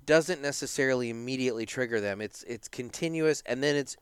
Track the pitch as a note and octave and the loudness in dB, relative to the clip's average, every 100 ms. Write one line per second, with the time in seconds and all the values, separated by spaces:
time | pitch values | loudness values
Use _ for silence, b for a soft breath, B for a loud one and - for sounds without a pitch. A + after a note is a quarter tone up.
0 | - D#3+ D#3 E3 C#3+ C#3 C#3 - C3+ B2+ | 4 6 6 0 -2 -2 -4 0 2 2
1 | A#2 A#2 B2 C3 B2+ A2+ A2 - B2 A2+ | 0 -4 -4 0 0 0 -4 -2 0 0
2 | G2+ G2 G#2+ - - A#2 - - B2 - | 0 -2 -6 -8 -10 -10 -10 -10 -10 -4
3 | E3 E3 D#3 C#3+ - B2 C#3+ C#3+ B2+ - | -2 2 2 2 -2 0 2 2 -2 -6